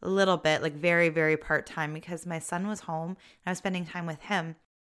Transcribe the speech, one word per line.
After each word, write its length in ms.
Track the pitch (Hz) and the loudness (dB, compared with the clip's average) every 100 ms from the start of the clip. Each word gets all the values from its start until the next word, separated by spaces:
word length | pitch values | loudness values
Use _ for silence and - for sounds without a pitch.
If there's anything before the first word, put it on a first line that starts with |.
a 60 | 175 | -2
little 280 | 190 190 175 | 2 4 4
bit, 240 | 156 151 | 4 2
like, 120 | 151 | 0
very, 360 | 147 175 170 170 | 0 2 6 4
very 260 | 160 156 156 | 4 2 2
part-time 560 | - 151 - - 151 | 2 0 0 -6 -6
because 360 | 156 165 175 180 | -6 -10 -10 -6
my 100 | 165 | -8
son 300 | - 175 196 | -4 -4 -4
was 140 | 208 | -6
home 280 | - 160 165 | -6 -6 -6
and 380 | 185 - _ - | -10 -14 _ -6
I 20 | |
was 80 | 180 | -4
spending 260 | 196 185 | -2 -4
time 220 | 170 180 170 | -4 -6 -6
with 160 | 156 | -8
him. 360 | - 202 165 160 _ _ | -4 -4 -4 -10 _ _